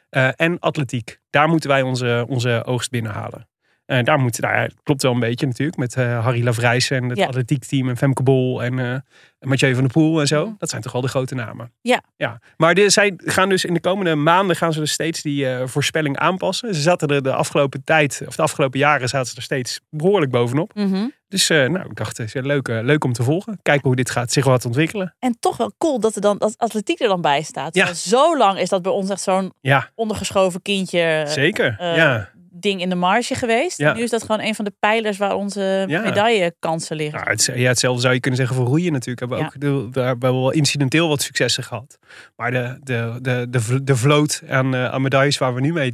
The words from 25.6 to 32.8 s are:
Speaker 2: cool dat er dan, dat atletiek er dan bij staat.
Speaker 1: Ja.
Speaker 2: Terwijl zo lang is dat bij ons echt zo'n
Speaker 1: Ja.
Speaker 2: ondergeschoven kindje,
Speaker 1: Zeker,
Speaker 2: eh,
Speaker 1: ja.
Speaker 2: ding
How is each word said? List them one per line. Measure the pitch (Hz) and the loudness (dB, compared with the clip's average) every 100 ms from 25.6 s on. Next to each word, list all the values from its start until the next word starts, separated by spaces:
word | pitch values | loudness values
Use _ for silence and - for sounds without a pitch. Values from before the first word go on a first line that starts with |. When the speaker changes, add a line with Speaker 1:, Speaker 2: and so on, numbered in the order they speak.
| 226 - | -4 0
Speaker 2:
cool | 330 254 | 0 2
dat | 220 214 | 0 2
er | |
dan, | 208 202 | 0 2
dat | 214 - | -2 0
atletiek | 226 220 202 339 | -2 -2 -2 0
er | 240 | 0
dan | 185 | 2
bij | 160 143 | 2 2
staat. | 156 - 143 175 | 0 -6 -2 0
Speaker 1:
Ja. | 180 | 0
Speaker 2:
Terwijl | 170 180 240 | -2 0 4
zo | 311 320 | 4 4
lang | 202 180 | 4 2
is | 175 | 0
dat | 190 | 0
bij | 180 | 0
ons | 202 190 | -2 -2
echt | 190 | -4
zo'n | - 185 190 - | 0 0 -2 -6
Speaker 1:
Ja. | 131 139 - - | 0 0 0 -6
Speaker 2:
ondergeschoven | 220 190 98 202 190 180 | -6 -4 -2 2 2 0
kindje, | - 196 180 175 165 156 147 | -4 -4 -2 0 0 0 -2
Speaker 1:
Zeker, | 151 139 - 135 107 | 0 0 2 -2 -2
Speaker 2:
eh, | 175 165 | -2 2
Speaker 1:
ja. | 160 117 101 - - 175 | 4 2 -4 -14 -20 -6
Speaker 2:
ding | 202 196 | -4 -2